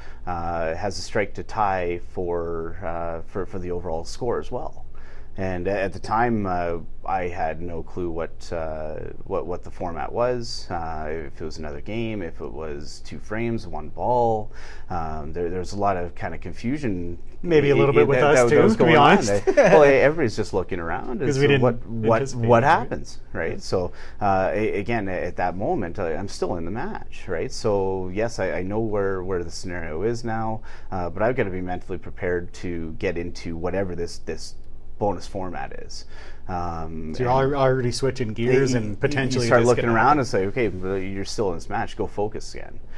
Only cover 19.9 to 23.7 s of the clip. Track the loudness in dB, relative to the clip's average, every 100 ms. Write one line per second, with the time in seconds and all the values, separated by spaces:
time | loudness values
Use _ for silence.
19.9 | 8 6 4 2 0 0 0 0 -2 -2
20.9 | -4 -4 -2 0 4 6 6 4 2 -4
21.9 | 0 4 4 2 0 6 8 8 4 2
22.9 | -6 -6 -8 -8 -4 -4 -4 -2